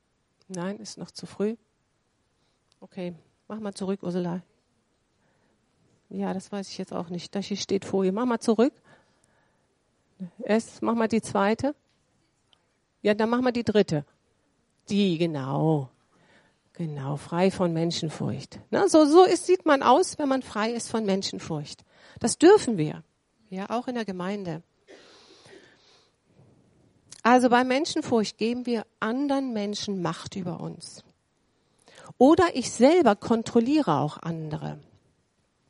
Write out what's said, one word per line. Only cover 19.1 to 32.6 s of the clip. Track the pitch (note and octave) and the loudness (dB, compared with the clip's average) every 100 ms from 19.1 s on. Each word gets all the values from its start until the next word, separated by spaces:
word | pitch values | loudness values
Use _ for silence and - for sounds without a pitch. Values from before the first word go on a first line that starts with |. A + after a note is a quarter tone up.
| E4 | 8
ist, | F#4 E4+ - | 8 4 2
sieht | F4+ D#4 | 0 4
man | C4+ | 4
aus, | - C#4 F#4 - | 6 4 2 -2
wenn | C#4+ | -2
man | C4 | -2
frei | - G#3+ A3 | -4 -4 -4
ist | A#3 - | -4 -4
von | A3+ | -4
Menschenfurcht. | G#3 F#3+ F#3+ F#3+ - D#3 D3 - _ _ - - | 0 -2 -4 -10 -8 -8 -8 -16 _ _ -20 -6
Das | A#3 - | -4 4
dürfen | E4 G#4 - G3+ | 8 8 4 0
wir. | D3+ E3+ - _ _ _ _ | -2 -4 -14 _ _ _ _
Ja, | F#3 G3+ | -10 -6
auch | A3+ B3+ | -6 -6
in | A#3+ | -6
der | G3+ | -6
Gemeinde. | F3+ F3+ G#3 F3+ D#3+ - _ _ - - - - - - - - _ _ _ _ _ _ _ _ _ _ _ _ _ _ - | -6 -6 -6 -8 -10 -14 _ _ -20 -20 -20 -20 -20 -20 -20 -20 _ _ _ _ _ _ _ _ _ _ _ _ _ _ -2
Also | A3+ B3+ B3 | 4 6 6
bei | A#3+ | 4
Menschenfurcht | B3+ C4 E4+ D#4+ - A#3 G3+ - | 2 0 -2 -4 0 0 0 -2
geben | A3 B3 A#3+ | -4 -4 -4
wir | A#3 - _ | -6 -6 _
anderen | A3 B3+ C#4+ C4+ C4 | -4 -2 0 -2 -2
Menschen | G#3+ G3+ G#3 - G3 | -4 -4 -6 -6 -4
Macht | D#3+ F3 - G3 | -4 -6 -10 -10
über | F3+ E3 | -8 -8
uns. | E3 E3 - - - _ _ _ _ _ _ _ _ - - - | -10 -12 -18 -20 -20 _ _ _ _ _ _ _ _ -20 -20 4
Oder | B3+ F4 E4+ | 6 6 4
ich | - | 0